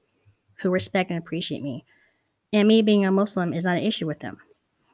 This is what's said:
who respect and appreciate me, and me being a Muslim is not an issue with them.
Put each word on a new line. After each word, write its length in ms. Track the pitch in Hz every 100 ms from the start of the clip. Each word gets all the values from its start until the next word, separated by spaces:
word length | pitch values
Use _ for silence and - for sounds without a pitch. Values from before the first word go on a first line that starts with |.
| _ _ _ _ _ -
who 80 | 190
respect 400 | 185 - 196 185
and 80 | 170
appreciate 460 | 170 165 - -
me, 200 | 143 - - _ _ _ _ _ -
and 140 | 214 208
me 160 | 226
being 200 | 214 208
a 80 | 196
Muslim 420 | 190 208 - 175
is 100 | 170
not 140 | 180 175
an 60 |
issue 220 | 190 - 160
with 140 | 147
them. 180 | 113 - _ _ _ _ _